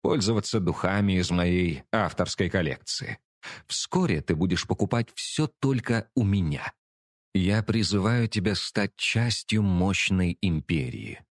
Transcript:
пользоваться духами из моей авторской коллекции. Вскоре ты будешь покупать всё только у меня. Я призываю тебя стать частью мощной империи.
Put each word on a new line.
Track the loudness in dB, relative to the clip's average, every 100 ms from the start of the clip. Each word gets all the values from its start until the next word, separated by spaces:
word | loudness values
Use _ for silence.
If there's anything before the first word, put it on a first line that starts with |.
пользоваться | 0 0 2 0 0 0
духами | 0 0 0 2 2
из | 2 2
моей | 2 4 4 2 -2 -2
авторской | 0 0 0 -2 0 0
коллекции. | 0 0 -4 -8 -8 -8 -12 _ _ -18 -18 _
Вскоре | -8 -2 0 2 0
ты | 0
будешь | 0 2 0 -2
покупать | -2 0 0 -2
всё | -8 -8 -4 -4 _
только | 0 0 0 -2 0 0
у |
меня. | 2 2 0 -2 -8 _ _ _ _ _ _
Я | 0 2 2
призываю | 2 0 2 0 2 2 0
тебя | 0 -2 -2
стать | -4 -2 -2 -2
частью | -2 0 0 -4 -2 0
мощной | 2 2 2 0 0 2 2 0
империи. | 0 0 0 -2 -2 -8 -12 -14 -18